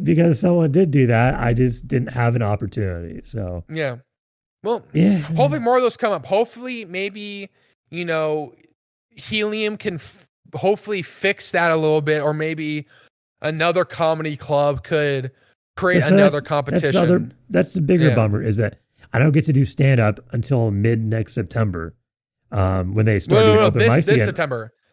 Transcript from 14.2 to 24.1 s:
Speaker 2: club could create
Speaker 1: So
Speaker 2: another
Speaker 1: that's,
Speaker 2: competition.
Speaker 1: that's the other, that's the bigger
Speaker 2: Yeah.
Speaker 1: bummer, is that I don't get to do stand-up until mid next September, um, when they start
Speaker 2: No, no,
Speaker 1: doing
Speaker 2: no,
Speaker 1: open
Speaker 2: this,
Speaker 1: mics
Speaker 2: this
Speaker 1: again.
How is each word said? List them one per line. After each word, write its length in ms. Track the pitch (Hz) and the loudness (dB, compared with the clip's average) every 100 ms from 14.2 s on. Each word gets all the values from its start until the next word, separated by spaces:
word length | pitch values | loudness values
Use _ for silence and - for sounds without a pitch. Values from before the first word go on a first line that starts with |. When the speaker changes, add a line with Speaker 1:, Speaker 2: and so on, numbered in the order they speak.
| 156 143 | -4 -8
Speaker 2:
club 480 | - 143 143 135 | -2 0 2 -2
could 460 | - 160 147 139 127 - _ _ _ - | -2 -2 0 -2 -6 -12 _ _ _ -4
create 280 | 185 180 | 2 2
Speaker 1:
So 100 | 156 | 4
Speaker 2:
another 160 | 196 170 147 | 6 6 2
Speaker 1:
that's, 80 | - | -2
Speaker 2:
competition. 460 | 147 139 175 147 | -2 0 0 2
Speaker 1:
that's 0 | 185 170 | 2 4
the 60 | |
other, 140 | 180 - - _ | 2 0 -12 _
that's 260 | 175 - | -2 0
the 60 | 190 | -2
bigger 280 | 143 180 156 | 2 4 4
Speaker 2:
Yeah. 60 | |
Speaker 1:
bummer, 280 | 117 107 101 | 4 2 0
is 160 | 110 104 | 0 0
that 220 | 104 - _ _ _ | -2 -4 _ _ _
I 40 | 110 | 2
don't 140 | 151 | 4
get 140 | 147 - | 2 2
to 60 | |
do 120 | 127 | 2
stand-up 560 | 135 - 135 127 107 107 - | 0 2 2 4 2 0 -6
until 380 | 120 - 131 113 | -6 -2 0 0
mid 320 | 101 110 113 | 0 0 0
next 300 | 110 113 107 | -2 -4 -4
September, 640 | - 95 117 107 82 85 - _ _ _ _ _ | -6 -6 -2 -2 -2 -10 -14 _ _ _ _ _
um, 420 | 104 95 92 90 | -2 0 0 -2
when 120 | 107 110 | 0 2
they 120 | 101 | 0
start 220 | - 214 | 2 4
Speaker 2:
No, 60 | 220 | 6
no, 0 | |
Speaker 1:
doing 80 | 214 | 6
Speaker 2:
no, 40 | 208 | 4
Speaker 1:
open 120 | - | 4
Speaker 2:
this, 100 | 226 | 4
Speaker 1:
mics 80 | 139 | 4
Speaker 2:
this 120 | |
Speaker 1:
again. 180 | - | 4